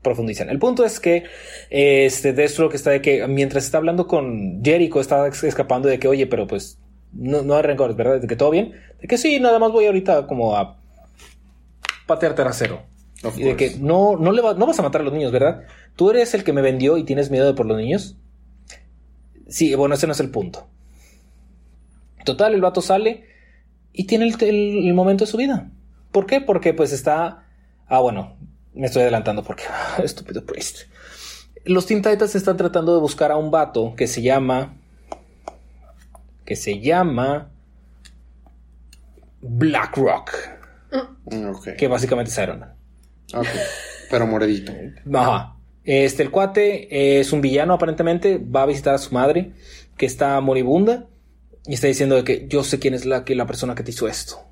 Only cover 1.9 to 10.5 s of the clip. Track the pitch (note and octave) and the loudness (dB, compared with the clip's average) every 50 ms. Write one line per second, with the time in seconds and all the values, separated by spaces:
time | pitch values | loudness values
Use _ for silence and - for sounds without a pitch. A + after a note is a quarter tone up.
1.9 | C#3 C3+ C3+ C3 C3 - - C#3 B2 C3+ D3 D3 D3 - D#3+ D3+ D3 C3+ - D3+ | 6 6 4 4 2 0 -2 0 2 2 0 0 2 0 0 0 0 -2 0 0
2.9 | C#3 C#3 C#3 D#3 C#3 B2 G#2+ B2+ C3+ C#3 C#3 C3+ C3+ C#3 C3+ - - D#3+ D#3+ E3 | 0 2 2 2 2 2 0 -2 0 0 0 0 -2 -4 -2 0 -2 0 0 0
3.9 | E3+ F3+ F3 - F3+ D#3 C3+ B2+ A#2 G#2+ G2 F#2+ F2 F#2+ A#2 D3 D#3+ F3 E3+ D#3 | 0 0 0 0 0 -2 -2 -4 -6 -6 -6 -6 -6 -2 2 2 4 4 2 2
4.9 | - C#3+ C3+ - D3 C#3 C#3+ C#3+ C#3 - - D3+ - - C3+ - C3 B2 C3+ C#3 | 2 -2 0 2 2 2 2 0 -2 -2 -4 -2 -2 -2 -2 0 0 2 2 0
5.9 | C3 B2 - C3+ C#3 C3+ C3 B2+ B2 A2 G2+ F#2+ A2 G2 - - - - - - | 0 2 2 2 2 2 2 0 0 -2 -2 -4 -6 -8 -8 -12 -20 -20 -20 -20
6.9 | - - - - - - B2 C3 C#3+ D3 C3+ C#3 C#3+ D3+ D3+ D3 C#3+ B2+ C3+ A#2+ | -20 -20 -20 -20 -14 -10 -4 -2 -2 -2 0 2 2 2 2 2 2 2 0 0
7.9 | A2 G2+ A2+ B2 C3+ C3 A#2+ G#2 A#2 A#2+ C#3 D3+ D#3 F3+ A3 - - - - - | 0 0 2 2 2 0 0 -4 0 2 2 4 4 2 0 -2 -10 -20 -20 -20
8.9 | - - - - B3 A#3+ - D#4 D4 C4+ B3+ A#3+ A3+ A3 A3+ A3 A3 A3+ G#3+ G#3 | -20 -18 -2 -2 -2 2 2 2 2 4 4 4 4 6 4 4 4 4 4 4
9.9 | G3 F#3+ F#3+ F#3+ F3 D3 C#3 - C#3 B2 A#2 A2 | 2 2 2 2 2 2 2 -2 -2 -2 0 0